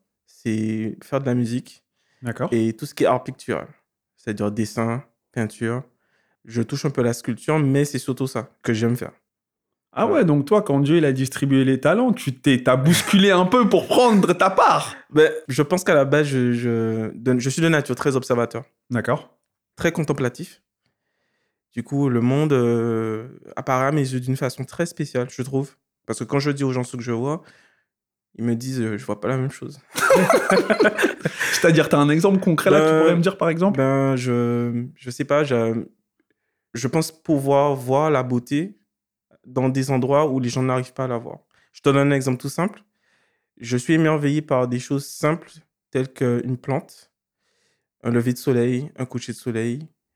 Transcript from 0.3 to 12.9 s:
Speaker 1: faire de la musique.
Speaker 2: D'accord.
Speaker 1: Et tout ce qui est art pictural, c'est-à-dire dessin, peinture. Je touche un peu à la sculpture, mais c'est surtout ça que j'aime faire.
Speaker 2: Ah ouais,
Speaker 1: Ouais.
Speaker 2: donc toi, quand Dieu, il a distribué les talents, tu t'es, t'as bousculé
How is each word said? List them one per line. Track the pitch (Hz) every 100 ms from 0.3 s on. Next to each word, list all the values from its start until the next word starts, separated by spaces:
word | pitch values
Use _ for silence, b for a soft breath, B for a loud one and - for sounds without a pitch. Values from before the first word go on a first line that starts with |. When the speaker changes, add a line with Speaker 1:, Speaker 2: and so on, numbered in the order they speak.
| _ 117 110 110 110 110 -
Speaker 1:
faire | - 135
de | 135
la |
musique. | 123 117 123 - - _ _ _ _
Speaker 2:
D'accord. | 123 - 127
Speaker 1:
Et | 117 113
tout | 110 143
ce |
qui | -
est | 110
art | 127
pictural, | - 131 - 90 - _ _ _ _ _
c'est-à-dire | 117 104 104
dessin, | 104 107 - 113 123 - _ _
peinture. | 123 107 - 113 123 - _ _ _ _ _
Je | - 117
touche | 113 143
un | 147
peu | 135
à |
la | 117
sculpture, | 120 - 110 - 156
mais | 139 139
c'est | 143 131
surtout | - 120 131
ça | 117 - _
que | -
j'aime | 110 117 120
faire. | - - _ _ _ _ _ _ _
Speaker 2:
Ah | - 226
ouais, |
Speaker 1:
Ouais. | 339
Speaker 2:
donc | 175 147 139
toi, | 208
quand | 202 139
Dieu, | 143 170
il |
a | 147
distribué | 131 131 - 143 135
les | 135 131
talents, | 147 202 254
tu | - -
t'es, | 123 147 127
t'as | 131 131
bousculé | 143